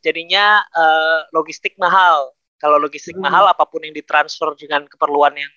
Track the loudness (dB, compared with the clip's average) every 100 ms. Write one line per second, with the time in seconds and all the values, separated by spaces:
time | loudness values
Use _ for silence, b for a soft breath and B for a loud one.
0 | -4 -6 -4 0 2 2 0 0 2 2
1 | 0 -2 -2 -6 -6 -8 -12 _ 0 4
2 | 4 2 -2 _ _ _ 0 0 0 -8
3 | -16 -8 -2 2 2 2 -2 -4 -12 -14
4 | -4 -2 -2 -4 -8 -8 -6 -6 -6 _
5 | -2 2 0 0 -16